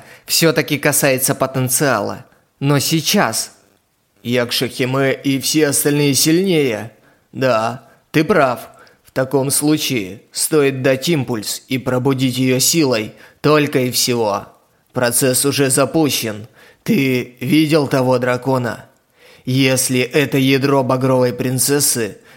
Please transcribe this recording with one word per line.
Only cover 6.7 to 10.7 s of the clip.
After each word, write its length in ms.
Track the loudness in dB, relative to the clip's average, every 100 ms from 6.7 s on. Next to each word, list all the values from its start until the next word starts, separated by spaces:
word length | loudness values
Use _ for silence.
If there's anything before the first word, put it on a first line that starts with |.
| -2 -8 -16 _ _ _
Да, 560 | -4 0 2 0 -4 -14 _ _
ты 120 | -2
прав. 460 | 2 2 2 0 -10 -20 -20 _
В 80 | _
таком 380 | -4 0 0 0
случае 760 | 0 0 0 0 -4 -6 -12 _
стоит 500 | -8 -2 2 2